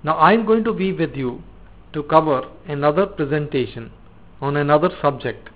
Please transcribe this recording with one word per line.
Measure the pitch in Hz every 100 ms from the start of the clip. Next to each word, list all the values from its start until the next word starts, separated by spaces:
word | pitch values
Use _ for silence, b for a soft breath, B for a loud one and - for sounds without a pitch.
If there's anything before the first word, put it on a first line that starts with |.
Now | 151 160 160
I |
am | 226
going | 214 220
to | 226
be | 180 190
with | 185 160 139
you | 123 120 - - - - -
to | 156
cover | 147 160 160 131 131 - -
another | 143 147 151 196
presentation | - 143 151 147 143 117 120 113 - - - - -
on | 139 147
another | 143 151 175 180
subject | 147 123 127 - -